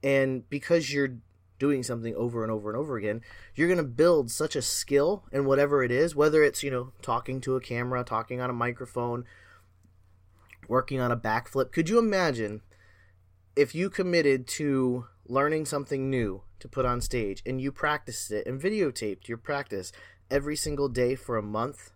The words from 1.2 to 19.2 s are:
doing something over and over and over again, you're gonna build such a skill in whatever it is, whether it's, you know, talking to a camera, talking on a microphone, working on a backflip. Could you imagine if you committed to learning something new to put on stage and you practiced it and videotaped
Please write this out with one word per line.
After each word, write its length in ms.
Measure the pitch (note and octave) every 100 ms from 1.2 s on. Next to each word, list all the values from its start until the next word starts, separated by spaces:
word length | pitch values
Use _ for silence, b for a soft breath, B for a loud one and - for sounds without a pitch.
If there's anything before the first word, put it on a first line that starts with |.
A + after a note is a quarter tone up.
| - _ _ _
doing 220 | C#3+ C#3
something 320 | A#2+ A#2 A2+ A2
over 280 | A#2+ A#2
and 80 | A2
over 180 | A2 G#2
and 80 | A2
over 200 | D3+ B2
again, 240 | G#2 A2 B B B -
you're 140 | E3+
gonna 140 | F3+
build 460 | D3 A#2+ E3 E3 A#2+
such 240 | - D3+
a 80 | D3
skill 640 | A#2+ - - C#3 D3+ G3+ -
in 140 | C3+ C#3
whatever 360 | C3+ C#3+ C#3+
it 100 | B2
is, 220 | B2 E3
whether 300 | D3+ D3+ D#3
it's, 180 | D3 -
you 80 | C#3
know, 220 | B2+ B2+ -
talking 380 | - A#2+ B2 C3
to 160 | B2+ C3
a 60 |
camera, 420 | A#2+ A#2+ B2 B2+
talking 380 | B2 A2 A2+ B2
on 80 | B2+
a 40 |
microphone, 680 | A#2+ A#2+ A#2+ B2 - A#2+ A#2+ A#2+ B B B B _ _ _ _ _ _ _ _ - -
working 320 | B2 B2+ C3+
on 120 | B2
a 60 | A#2
backflip. 540 | A2 A2 A#2 C3+ C3
Could 160 | - D#3+
you 120 | A3+
imagine 640 | A3+ G3 F3 B2 G#2+ G#2+ - b b b b b _ _ _ -
if 180 | C#3+
you 160 | D#3 F#3
committed 560 | - F#3 F3 D3 C3+ B2
to 580 | - D3+ C3+ B2+ B2 A#2+ _ -
learning 400 | B2+ C#3+ D#3 D#3
something 440 | D3 C#3 C#3 C3+
new 340 | C3 A2 F#2+ - -
to 80 | -
put 180 | - B2+
on 140 | B2
stage 420 | - B2+ G#2 F#2+ -
and 160 | C3
you 100 | C3+
practiced 580 | C3+ D3+ D3 - A#2 -
it 160 | G#2 -
and 140 | C3+
videotaped 680 | E3+ G#3+ E3 A#2+ A2 F#2+